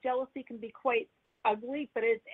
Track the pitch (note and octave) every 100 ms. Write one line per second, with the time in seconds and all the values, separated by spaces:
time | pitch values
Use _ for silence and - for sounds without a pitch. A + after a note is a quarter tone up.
0 | B3+ B3+ C4 C#4 - A#3 A3 - C4 A#3
1 | - _ _ _ A3 G#3+ A#3+ C#4+ C#4 A#3
2 | A3+ A3 -